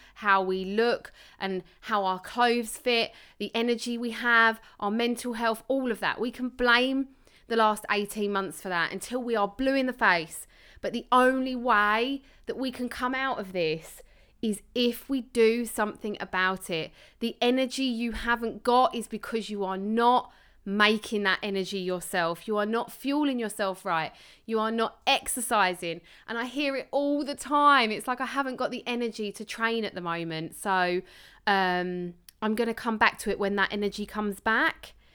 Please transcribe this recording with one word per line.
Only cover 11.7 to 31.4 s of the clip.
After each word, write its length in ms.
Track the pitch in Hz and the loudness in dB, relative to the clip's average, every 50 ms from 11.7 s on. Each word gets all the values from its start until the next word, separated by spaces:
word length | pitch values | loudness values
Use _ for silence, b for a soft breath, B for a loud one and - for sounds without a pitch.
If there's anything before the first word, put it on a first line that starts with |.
| 220 208 208 208 214 226 240 269 277 277 b b b b b | 4 4 4 4 2 2 0 -2 -4 -6 b b b b b
that 100 | - - | -8 -6
we 160 | 233 262 262 | -4 -4 -6
can 160 | 254 - 247 | -4 -6 -8
come 260 | 240 - - 254 254 262 | -6 -6 -4 -4 -4 -2
out 260 | 262 269 269 - - | -2 -2 -2 -2 -4
of 120 | 202 190 | -6 -6
this 500 | 185 180 165 156 160 160 - - - - - b b b b b b b | -2 0 0 0 0 -4 -6 -16 -20 -20 -20 b b b b b b b
is 220 | - 220 202 202 - - - | -2 -2 -2 -4 -8 -6 0
if 340 | 247 240 240 233 - - - | 2 2 2 0 -2 -6 -4
we 120 | 277 262 | -4 -4
do 440 | 226 - - 233 226 220 226 240 233 | -4 -2 2 4 4 4 4 2 -2
something 500 | 220 - 233 214 214 208 - - 214 202 - | -4 -2 -2 -2 -2 -4 -8 -8 -8 -6 -6
about 500 | 202 - - 185 185 185 190 185 - - | -8 -4 0 0 2 0 0 -2 -6 -6
it. 220 | 175 160 - - b b b b b b | -4 -4 -4 -6 b b b b b b
The 140 | 226 226 - - | -6 -6 -2 2
energy 440 | 240 240 254 262 262 247 - 269 269 | 2 2 4 2 0 -2 -2 -2 -2
you 260 | 254 233 226 240 233 | -2 -2 -2 -4 -4
haven't 520 | 220 - - 233 240 233 233 226 131 208 - | -4 -4 -2 -2 -2 0 -2 -6 -6 -2 0
got 300 | 240 240 254 254 - - | 4 4 6 4 4 2
is 140 | 240 214 | -2 -8
because 420 | - 226 208 - - 233 226 190 - | -6 -10 -10 -8 -6 -6 -6 -4 -4
you 160 | 214 202 196 | -6 -4 -4
are 140 | 190 190 190 | -4 -4 -4
not 520 | 196 208 220 233 233 240 254 247 - b b b b b b b - | -2 0 2 4 4 6 4 4 2 b b b b b b b -8
making 600 | 196 196 208 208 214 220 214 - - 226 202 202 | -4 2 4 4 4 4 2 -2 -4 -2 0 2
that 160 | 190 185 - | 2 0 0
energy 380 | - 208 196 190 185 180 196 190 | -2 -2 -2 -2 -2 -4 -4 -4
yourself. 680 | 180 185 180 175 - - - 180 170 165 170 170 - | -4 -4 -4 -4 -6 -4 -2 0 0 0 -2 -4 -4
You 80 | 220 214 | -2 -2
are 80 | 208 208 | 0 0
not 260 | 214 226 233 240 - | 0 -2 -2 -4 -6
fueling 480 | - - - 269 285 302 294 277 262 240 | -10 -6 -4 -2 0 2 2 0 0 -2
yourself 440 | 226 202 - - 202 190 185 - - | -4 -6 -4 -2 -4 -4 -4 -6 -4
right. 280 | 190 170 160 156 - B B B B B B B | -2 -2 -2 -2 -4 B B B B B B B
You 140 | - 220 220 | -4 -2 0
are 120 | 220 220 | 0 0
not 280 | 233 226 247 - - _ - | 0 0 -2 -2 -2 _ 0
exercising. 920 | 262 269 - - - - 254 - - 240 208 190 185 180 175 175 170 165 170 B B B B B | 2 2 2 0 -4 -6 -6 -2 0 2 4 4 2 0 -2 -6 -8 -8 -8 B B B B B
And 100 | - 233 | -8 -6
I 80 | 233 247 | -6 -6
hear 300 | 247 240 285 294 277 269 | -4 -4 -2 -2 -2 -2
it 120 | 254 - - | -4 -6 -2
all 340 | - 285 285 285 285 285 302 | 0 0 2 2 0 0 -2
the 80 | 277 285 | -4 -8
time. 560 | - - 254 294 294 294 285 277 262 233 220 | -8 -4 0 2 6 6 8 8 6 4 2
It's 180 | 214 175 - | 0 -4 -4
like, 140 | 254 247 247 | -6 -4 -4
"I 60 | 262 | -4
haven't 300 | 233 247 277 269 262 254 | -4 -2 -2 -2 -2 -2
got 120 | 254 254 - | -4 -4 -4
the 140 | 247 - - | -4 -6 -6
energy 460 | 247 240 240 240 226 - - 214 202 | -4 -4 -2 -2 -4 -4 -4 -6 -6
to 120 | - - 208 | -6 -10 -12
train 400 | - - 226 226 226 233 226 208 | -12 -6 -4 -2 0 0 0 -2
at 120 | - - | -4 -6
the 60 | 180 | -6
moment. 540 | 180 170 165 170 165 165 160 160 165 - - | -4 -4 -4 -4 -4 -4 -4 -6 -6 -8 -10
So, 460 | - - 202 190 185 180 180 180 185 185 B B B B B B B | -6 -2 0 2 2 2 2 2 -2 -4 B B B B B B B